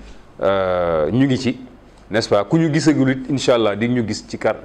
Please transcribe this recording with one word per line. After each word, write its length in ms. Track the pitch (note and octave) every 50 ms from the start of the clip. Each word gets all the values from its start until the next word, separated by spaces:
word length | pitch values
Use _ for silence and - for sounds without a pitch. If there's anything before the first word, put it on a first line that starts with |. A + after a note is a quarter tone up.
| - - - - - - - -
euh, 680 | - F#2+ G2 G2 F#2+ F#2 F2+ F2+ F2 E2+ E2 D#2 D2+ D#2+
ñu 160 | G2+ B2+ C#3
ngi 100 | C#3+ C3 A2+
ci, 220 | - A#2+ - - - - - - - - - - - -
n'est-ce 180 | G2 A2+ A2+ -
pas? 140 | A2+ G2+ G2+
Ku 120 | - E3 E3
ñu 140 | E3 D#3+ C#3+
gisagul 380 | D#3+ C3+ D#3 C#3+ C3+ C3 C3
it, 200 | C3+ C3+ - -
incha 240 | C#3+ B2 - - B2
allah 220 | A#2 A2 G#2 G2+
di 120 | G2+ A#2 A#2+
ñu 180 | B2 B2 A2+ G2+
gis 160 | G#2+ - -
ci 120 | - - G#2+
kar-, 240 | - C#3 - - -